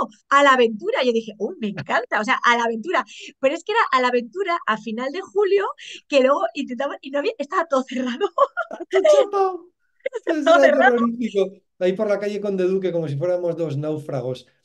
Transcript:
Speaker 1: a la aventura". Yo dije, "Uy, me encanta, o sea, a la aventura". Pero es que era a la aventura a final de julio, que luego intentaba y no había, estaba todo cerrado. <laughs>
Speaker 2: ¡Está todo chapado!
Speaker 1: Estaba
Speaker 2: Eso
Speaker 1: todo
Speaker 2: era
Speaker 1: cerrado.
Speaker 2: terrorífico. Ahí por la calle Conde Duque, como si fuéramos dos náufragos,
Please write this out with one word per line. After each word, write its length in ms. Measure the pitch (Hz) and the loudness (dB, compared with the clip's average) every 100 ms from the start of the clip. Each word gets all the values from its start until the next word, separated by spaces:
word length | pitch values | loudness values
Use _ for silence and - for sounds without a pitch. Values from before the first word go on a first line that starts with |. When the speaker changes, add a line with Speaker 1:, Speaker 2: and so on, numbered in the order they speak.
| 277 - _ | 0 -8 _
Speaker 1:
a 140 | 277 | 4
la 100 | 285 | 6
aventura". 500 | 262 233 214 359 480 | 6 2 0 -4 -2
Yo 80 | 254 | 0
dije, 200 | 226 220 214 | 0 -4 -8
"Uy, 180 | 240 359 | -8 -6
me 80 | 214 | -8
encanta, 520 | 185 - 277 494 214 | -8 -4 -4 -2 -4
o 20 | |
sea, 160 | 214 240 240 | 0 0 2
a 120 | 240 | 2
la 60 | 233 | 0
aventura". 380 | 226 269 311 - - - - | -4 -2 -4 -4 -14 -20 -2
Pero 160 | 269 330 | -2 -2
es 80 | - | -2
que 80 | |
era 80 | 427 440 | -2 2
a 100 | 262 | 2
la 60 | 247 | 2
aventura 480 | 247 233 359 392 339 - | 0 -4 -6 -4 -2 -2
a 100 | 214 | -4
final 340 | 226 220 262 | -6 -6 -6
de 100 | 330 | -8
julio, 440 | 381 392 403 403 381 571 - - _ | -4 0 2 2 0 -6 -16 -18 _
que 140 | 277 | 4
luego 200 | 254 285 - | 4 2 0
intentaba 440 | 294 240 247 277 - | -4 -8 -6 -6 -8
y 100 | 277 | -6
no 80 | 285 | -4
había, 140 | 359 - | -4 -4
estaba 300 | 285 370 330 | -4 -2 0
todo 160 | 269 | -2
cerrado. 460 | 254 240 247 247 392 - | -2 -6 -6 -2 -4 0
<laughs> 500 | 554 - - - 339 | 0 0 -10 -10 -2
Speaker 2:
¡Está 140 | 381 | 2
todo 20 | 605 | 6
chapado! 640 | 587 427 403 381 359 - _ _ _ - 494 | 4 4 2 0 -2 -14 _ _ _ -10 -8
Speaker 1:
Estaba 220 | - 320 | -4 0
Speaker 2:
Eso 180 | 285 320 | 4 6
Speaker 1:
todo 0 | |
Speaker 2:
era 120 | 269 | 6
Speaker 1:
cerrado. 260 | 254 254 240 | 6 4 4
Speaker 2:
terrorífico. 520 | 240 233 226 202 190 - _ _ | 0 -2 -4 -2 -2 -4 _ _
Ahí 140 | 180 | -2
por 140 | 190 214 | 0 -2
la 100 | 202 | -2
calle 220 | 208 208 | -2 -4
Conde 240 | 202 190 180 | -4 -2 0
Duque, 260 | 190 185 | 0 -2
como 160 | 170 160 | -2 -4
si 100 | 143 | -4
fuéramos 400 | 175 180 175 165 | -2 -2 -2 -4
dos 200 | 160 139 | -4 -4
náufragos, 720 | 151 151 143 139 123 127 - _ | -4 -6 -6 -8 -6 -8 -12 _